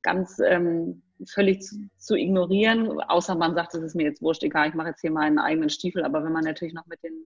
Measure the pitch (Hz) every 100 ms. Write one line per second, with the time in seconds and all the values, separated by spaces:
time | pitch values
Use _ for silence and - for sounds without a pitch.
0 | 175 180 180 - - 180 175 170 170 170
1 | _ _ 190 - 196 190 - 208 208 _
2 | - 214 175 190 175 196 220 226 220 78
3 | - 170 180 175 165 170 165 170 160 170
4 | 151 147 160 160 151 156 151 160 160 -
5 | 165 156 151 151 - 160 151 - 180 180
6 | 147 156 160 160 160 156 165 165 160 165
7 | 170 226 320